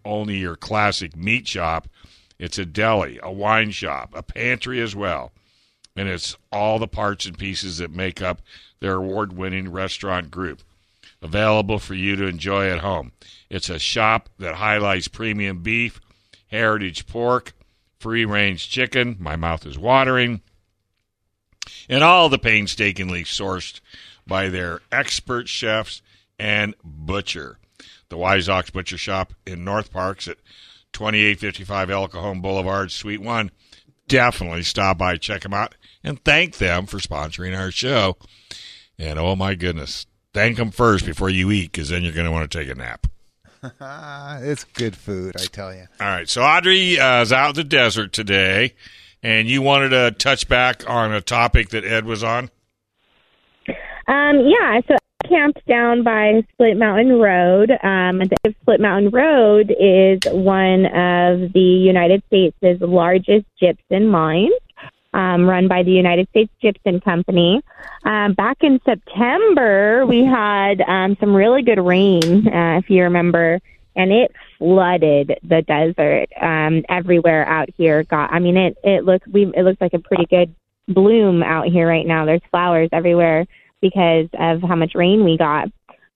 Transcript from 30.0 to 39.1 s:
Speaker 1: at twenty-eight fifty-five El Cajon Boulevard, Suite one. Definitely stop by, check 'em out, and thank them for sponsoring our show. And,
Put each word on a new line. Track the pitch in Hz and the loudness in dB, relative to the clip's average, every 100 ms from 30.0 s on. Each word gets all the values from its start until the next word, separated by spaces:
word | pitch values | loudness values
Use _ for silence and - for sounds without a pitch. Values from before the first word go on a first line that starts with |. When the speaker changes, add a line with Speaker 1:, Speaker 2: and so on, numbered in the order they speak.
| 92 98 87 | -8 -10 -14
Speaker 1:
at | - _ - - _ _ | -18 _ -20 -20 _ _
twenty-eight | - 107 107 107 101 | -10 -4 0 0 -2
fifty-five | 104 - 95 98 92 | -8 -12 -8 -6 -4
El | 98 98 | -4 -6
Cajon | 87 101 92 | -8 -10 -8
Boulevard, | 95 98 92 98 95 | -6 -6 -4 -6 -6
Suite | - 104 104 | -10 -12 -12
one. | 107 117 104 - _ _ _ _ - | -8 -6 -8 -12 _ _ _ _ -2
Definitely | 135 123 - 87 85 | 0 0 -2 -8 -8
stop | 85 - 98 87 | -8 -4 -2 -2
by, | 92 87 | -4 -4
check | - 98 | -8 -10
'em | 98 | -8
out, | 101 113 - _ _ | -8 -8 -10 _ _
and | - 143 | -12 -8
thank | - 151 175 - | -2 0 -2 -4
them | 95 87 98 | -4 -2 -6
for | 98 | -12
sponsoring | - 73 78 82 92 95 | -10 -8 -10 -10 -10 -10
our | 92 | -8
show. | - 127 131 95 92 _ _ _ - - - _ - | -6 -4 0 -2 -4 _ _ _ -20 -20 -20 _ -14
And, | 80 | -10